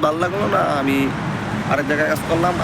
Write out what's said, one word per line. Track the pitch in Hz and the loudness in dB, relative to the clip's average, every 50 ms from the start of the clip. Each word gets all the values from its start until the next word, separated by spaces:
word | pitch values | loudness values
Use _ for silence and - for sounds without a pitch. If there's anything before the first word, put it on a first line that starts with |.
| 156 | 2
ভালো | 151 156 165 180 | 0 2 0 0
লাগলো | 180 185 202 - - 202 | -2 0 0 0 0 2
না, | - 165 - 147 143 | 2 2 0 0 0
আমি | 135 139 135 135 139 135 - - - - - - - - - - - - | 0 2 2 2 2 0 -2 -2 -4 -4 -4 -4 -4 -4 -4 -4 -2 0
আরেক | - 147 139 139 | 0 0 0 0
জায়গায় | 151 147 151 151 | 0 0 2 0
কাজ | 156 156 - - | 0 -2 0 0
করলাম, | 165 165 170 180 175 165 | 0 2 2 2 2 0